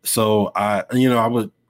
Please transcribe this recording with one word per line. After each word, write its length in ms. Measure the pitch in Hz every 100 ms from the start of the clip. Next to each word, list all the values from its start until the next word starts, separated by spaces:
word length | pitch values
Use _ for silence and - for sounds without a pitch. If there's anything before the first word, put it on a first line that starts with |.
So 480 | - - 107 107 98
I, 300 | - 104 101 -
you 160 | 127 127
know, 100 | 120
I 80 | 113
would, 240 | 120 104 _